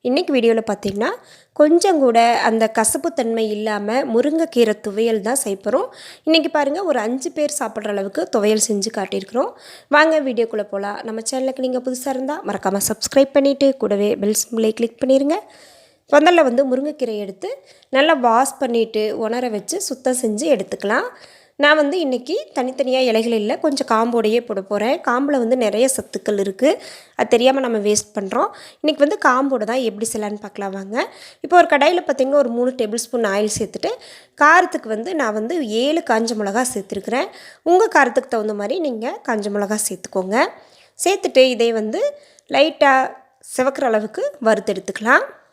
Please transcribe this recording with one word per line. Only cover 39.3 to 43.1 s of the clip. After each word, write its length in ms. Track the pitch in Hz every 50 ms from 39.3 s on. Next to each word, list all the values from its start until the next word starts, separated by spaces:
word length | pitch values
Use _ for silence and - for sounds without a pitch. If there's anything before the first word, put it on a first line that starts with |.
| 233 214 202 208 202 202
மிளகா 200 | 202 190 214 214 -
சேர்த்துக்கோங்க. 600 | - 190 180 - - - 196 185 190 208 247 320 440 - - - _ _ _ _ _ _ - -
சேர்த்துட்டு 400 | 349 392 381 - 254 254 269 262 262 247
இதை 160 | 214 233 233 226 220
வந்து 220 | 214 214 240 370 523 587 587 - - _ _ _ _ _ 262
லைட்டா 360 | 262 285 320 285 - 294 277 262 262 262 -